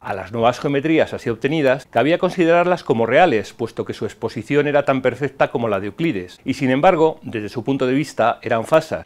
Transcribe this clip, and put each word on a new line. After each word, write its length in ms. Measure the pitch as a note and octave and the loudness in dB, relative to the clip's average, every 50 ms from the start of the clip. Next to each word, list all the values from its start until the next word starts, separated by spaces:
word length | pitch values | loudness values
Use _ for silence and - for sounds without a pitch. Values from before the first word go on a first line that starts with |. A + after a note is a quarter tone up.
A 140 | - - G#2 | -10 -10 -8
las 180 | F#2+ F#2 F#2 A2 | -8 -8 -8 -4
nuevas 260 | A#2 A2+ A#2+ B2 - | 0 2 2 2 0
geometrías 540 | - D3 C#3+ C3+ C3 D#3 D#3+ D3+ G#2+ - - | -2 -4 -2 -2 0 0 2 2 0 0 -2
así 160 | G2 - A#2+ | -6 -6 -6
obtenidas, 580 | A#2 - - C#3 D#3 E3 C#3+ C3 B2+ C3 - - | -6 -4 -4 -2 0 0 2 2 2 0 -4 -4
cabía 260 | - A#2 A#2+ C#3+ E3+ | -2 0 2 2 2
considerarlas 640 | E3+ - F3+ - F#3+ E3+ D#3+ E3+ F3 F3 F3 F3+ E3 - | 0 0 -2 0 0 2 4 4 4 4 2 0 -2 -2
como 220 | - C3+ A2+ A2+ | -2 0 0 0
reales, 480 | G#2+ B2 D3 F#3 F3 A#2+ G#2+ G2 - - | 2 4 6 6 6 4 0 -2 -6 -8
puesto 320 | - A#2 G#2+ - - G#2+ | -10 -10 -8 -6 -8 -8
que 80 | - G#2 | -8 -8
su 140 | - A#2 | -8 -8
exposición 600 | G2+ - - - A2+ - A#2 G#2 - C#3+ D3 C#3+ | -10 -8 -8 -10 -8 -8 -8 -6 -2 0 0 2
era 200 | D3 C#3+ D3 C#3 | 2 2 2 2
tan 160 | - C3+ C3 B2+ | 2 0 0 0
perfecta 480 | B2+ A#2+ A2 D3 C3 - - D3+ - | 0 -2 -2 -4 -6 0 0 0 0
como 180 | - C3 A#2 A2+ | 0 -2 -2 0
la 100 | G2+ G2 | -2 -2
de 100 | G2 G#2 | -2 -6
Euclides, 520 | G2 - D#3+ E3 B2+ F#2+ F2+ F2+ - - _ | -6 -4 -4 -4 -2 -4 -8 -10 -14 -10 _
y 120 | C3 C3+ | -6 -4
sin 160 | - C#3+ B2+ | -2 0 0
embargo, 500 | B2+ C#3 D3+ F#3+ F#3 D#3 D#3+ D#3+ D#3 - | 2 4 4 4 4 4 4 2 0 -2
desde 300 | - - - A2 G#2 G2+ | -8 -10 -8 -8 -8 -6
su 140 | - - G#2+ | -8 -6 -4
punto 220 | - C#3 C3 C3 | -4 -2 0 0
de 60 | B2+ C3 | 0 0
vista, 460 | C3+ D3+ - - - A2 A#2 A2 - | 0 -2 -4 -2 0 0 0 0 -2
eran 240 | - A#2 A#2 A2+ A2 | -4 -2 -2 -2 0
falsas, 400 | - D#3+ D#3+ D#3 - - E2 - | 2 2 2 2 0 -4 -8 -8